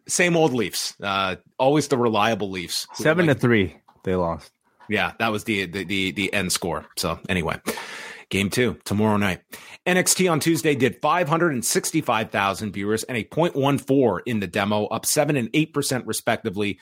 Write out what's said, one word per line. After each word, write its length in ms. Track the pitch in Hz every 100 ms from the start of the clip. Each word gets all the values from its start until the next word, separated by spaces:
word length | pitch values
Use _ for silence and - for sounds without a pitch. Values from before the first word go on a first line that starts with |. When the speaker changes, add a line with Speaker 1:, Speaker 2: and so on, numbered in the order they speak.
| -
Speaker 1:
same 280 | - 175 170
old 180 | 156
Leafs, 400 | 127 90 - - -
uh, 340 | 101 98 95 87 _ -
always 300 | 131 151 143
the 100 | 127
reliable 520 | 120 107 110 107 101
Leafs. 360 | 92 85 - -
Speaker 2:
Seven 320 | - 151 165 165
to 80 |
three, 300 | 135 123 113
Speaker 1:
Like 380 | 92 - _ _
Speaker 2:
they 100 | 95
lost. 380 | 92 85 82 - _ _ _ -
Speaker 1:
Yeah, 240 | 104 90 -
that 140 | 113
was 120 | 107
the, 220 | 113 98 90
the, 180 | 98
the, 280 | 87 98 92
the 200 | 76 95
end 200 | 104 90
score. 340 | - 90 76 - -
So 220 | 85 82 -
anyway, 320 | 92 80 - - - - - - - -
game 180 | 95 98
two 300 | 120 120 87
tomorrow 340 | - 101 107 104
night. 220 | 101 85 _ - - -
N 120 | - 185
X 180 | 175
T 140 | - 185
on 120 | 156
Tuesday 340 | 165 160 156
did 280 | 135 123 -
five 260 | 151 170 156
hundred 240 | 160 170
and 120 | 127
sixty-five 640 | - 185 - 160 135 113 110
thousand 420 | 110 98 92 107
viewers 300 | 98 101 110
and 140 | - 120
a 60 |
point 320 | - 151 165 135
one 220 | 139 135
four 420 | - 139 120 87
in 200 | - 110
the 60 | 95
demo, 400 | 104 101 107 104
up 180 | 113
seven 320 | - 151 147 143
and 140 | 113
eight 220 | 156 156
percent 320 | 147 139 127 110
respectively. 720 | 104 - 113 113 95 101 95